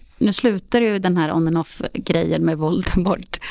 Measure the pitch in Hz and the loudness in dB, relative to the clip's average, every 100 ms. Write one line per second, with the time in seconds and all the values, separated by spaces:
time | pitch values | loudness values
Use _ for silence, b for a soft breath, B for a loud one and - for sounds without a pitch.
0 | - - 208 190 247 190 - 240 226 202 | -20 -2 0 2 0 0 0 2 2 2
1 | 185 180 156 165 165 165 156 - - - | 0 2 2 2 2 0 -2 -8 -8 -6
2 | - 165 160 160 165 156 156 180 185 190 | -2 0 0 0 0 0 0 0 0 0
3 | 180 - - - B | 2 -2 -4 -12 B